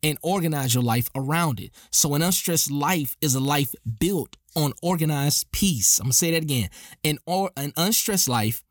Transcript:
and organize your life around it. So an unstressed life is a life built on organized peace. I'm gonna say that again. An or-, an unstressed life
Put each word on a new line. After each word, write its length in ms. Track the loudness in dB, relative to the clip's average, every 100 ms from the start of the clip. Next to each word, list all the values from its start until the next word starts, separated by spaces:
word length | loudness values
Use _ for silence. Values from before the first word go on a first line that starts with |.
and 140 | -2 -2
organize 500 | -2 0 0 -2 0
your 120 | 0
life 240 | 2 0 0 -4
around 420 | -2 0 0 -2
it. 140 | -8 -18 -4
So 240 | 0 2
an 80 | 2
unstressed 480 | 0 0 0 -2 -2
life 460 | -2 0 0 -2 -4
is 140 | -2
a 60 | 0
life 340 | 0 0 0 -4 -10 -2
built 380 | 0 0 -4 -12 _
on 180 | 0 0 0
organized 680 | -2 0 2 2 2 0 -2
peace. 480 | 0 2 2 2 2
I'm 60 |
gonna 80 | 2
say 180 | 2 2
that 120 | 0
again. 280 | 0 0 -2 -6 -20 -4
An 160 | -2 -2 -2
or-, 240 | -2 -2 -4
an 160 | -8 -2
unstressed 520 | 0 0 0 0 2
life 340 | 2 0 -2 -10